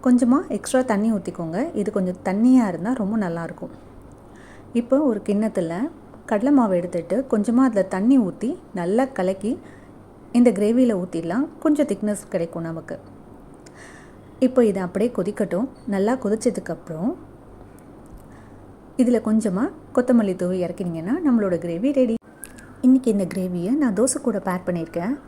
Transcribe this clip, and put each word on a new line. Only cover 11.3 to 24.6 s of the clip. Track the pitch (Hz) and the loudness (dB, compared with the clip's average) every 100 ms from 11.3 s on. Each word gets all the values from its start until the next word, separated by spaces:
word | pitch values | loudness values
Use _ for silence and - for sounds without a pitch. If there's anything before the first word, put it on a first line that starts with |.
| 202 302 - | -2 -2 -2
கொஞ்சம் | 320 302 294 | 0 2 2
திக்னஸ் | 196 214 202 - | 0 -2 -4 -4
கிடைக்கும் | 175 165 170 165 | -4 -4 -6 -8
நமக்கு. | 165 151 160 - - - - - - - - - - - - - - 254 | -8 -10 -14 -14 -20 -20 -20 -20 -20 -20 -20 -20 -20 -20 -20 -20 0 2
இப்போ | 262 226 | 4 4
இது | 196 | 2
அப்படியே | 180 190 240 240 | -4 -2 -2 0
கொதிக்கட்டும். | 180 208 196 175 262 - - | -4 -4 -2 -2 -4 -8 -4
நல்லா | 196 202 254 | 0 0 0
கொதிச்சதுக்கப்புறம் | 202 220 240 214 - 160 - 156 208 359 - - - - - - - - - - - - - - - - - - | -2 0 0 -2 -6 -10 -8 -6 -4 -6 -14 -20 -20 -20 -20 -20 -20 -20 -20 -20 -20 -20 -20 -20 -20 -20 -12 0
இதுல | 247 240 220 | 2 2 2
கொஞ்சமா | 220 208 185 302 - - - | 0 0 -2 -2 -6 -4 -2
கொத்தமல்லி | 247 240 202 185 | 4 4 2 -2
தூவி | 180 185 175 | -2 -2 -4
இறக்கினீங்கன்னா | 175 180 165 170 311 311 | -4 -6 -6 -4 -2 2
நம்மளோட | 233 202 170 | 2 2 -2
கிரேவி | 175 170 254 277 | -4 -2 0 2
ரெடி. | 247 226 - - - - - - 254 | 0 -2 -8 -20 -20 -20 -20 0 4
இன்னைக்கு | 262 254 | 4 4
இந்த | 202 175 | 0 -2
கிரேவியை | 190 185 175 180 285 | -4 -4 -4 -2 0
நான் | 262 190 | 0 2
தோசை | 262 294 247 | 0 0 -2
கூட | 202 190 | -2 -2
பேர் | 180 | -4